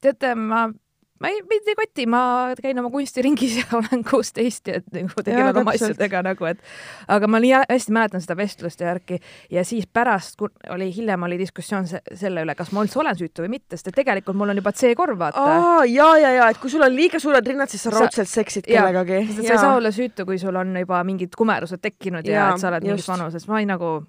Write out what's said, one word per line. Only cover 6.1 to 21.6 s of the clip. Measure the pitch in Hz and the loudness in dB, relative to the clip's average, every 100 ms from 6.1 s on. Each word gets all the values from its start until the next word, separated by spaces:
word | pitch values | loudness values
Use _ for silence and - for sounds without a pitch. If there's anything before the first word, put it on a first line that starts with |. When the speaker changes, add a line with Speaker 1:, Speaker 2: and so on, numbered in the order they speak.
| 190 | -2
Speaker 1:
nagu, | 190 190 165 | -4 -4 -4
et | 185 - - - - - | -6 -10 -20 -20 -20 0
aga | 208 208 | 2 4
ma | 226 | 4
nii | 247 | 6
hä-, | 262 269 | 4 4
hästi | 247 - | 0 0
mäletan | 220 220 185 | 0 0 -2
seda | 170 170 | -8 -6
vestlust | 202 - 170 - | -6 -6 -10 -6
ja | 175 | -6
värki | 180 - 180 - - _ | -6 -6 -10 -10 -20 _
ja | 170 | -4
siis | 180 233 190 | -2 -4 -2
pärast, | - 247 208 - - | 0 0 0 -2 -10
kui | 208 _ - | -10 _ -14
oli, | 180 190 | -8 -8
hiljem | 180 226 185 | -6 -4 -4
oli | 175 175 | -4 -4
diskussioon | 185 - - 202 185 | -6 -8 -8 -6 -6
se-, | 180 - | -8 -12
selle | 180 196 180 | -8 -6 -4
üle, | 160 143 | -6 -6
kas | 170 | -6
ma | 196 | -4
üldse | 208 - | -2 -2
olen | 311 185 | -2 -2
süütu | 170 - | -8 -8
või | 170 254 | -8 -8
mitte, | _ 175 | _ -12
sest | - | -6
et | 185 | -2
tegelikult | 269 196 190 190 | 0 0 -2 -4
mul | 202 | -2
on | 202 | -2
juba | 196 | -2
C-korv, | 202 254 233 349 214 | 2 2 2 0 0
vaata. | 165 190 | -2 0
Speaker 2:
Aa, | 277 320 349 339 | 2 4 6 6
jaa, | 262 240 311 320 | 4 6 8 8
jaa, | 285 | 6
jaa, | 254 233 | 6 4
et | 226 | 4
kui | 262 | -2
sul | 285 277 | 2 4
on | 254 | 4
liiga | 339 320 | 2 2
suured | 302 277 240 | 2 2 2
rinnad, | 269 269 | -2 -4
siis | 202 | -4
sa | 233 | -2
Speaker 1:
Sa | 214 | 2
Speaker 2:
raudselt | 226 - 196 | 2 0 -2
seksid | - 214 - - | -2 -4 -4 2
Speaker 1:
Jaa, | 226 196 | 4 4
Speaker 2:
kellegagi. | 180 180 185 214 | 2 0 0 -2
Speaker 1:
sest | 214 | -4
et | 226 | 2
sa | |
ei | 226 | 4
Speaker 2:
Jaa. | 277 | 6
Speaker 1:
saa | 262 | 4
olla | 226 | 2
süütu, | 202 247 - | -2 -4 -6
kui | 185 190 | -6 -4
sul | 190 185 | -4 -4
on | 185 185 | -4 -4
juba | 185 180 | -2 -2
mingid | 180 190 180 - | -2 -4 -6 -4
kumerused | 226 175 | -2 -2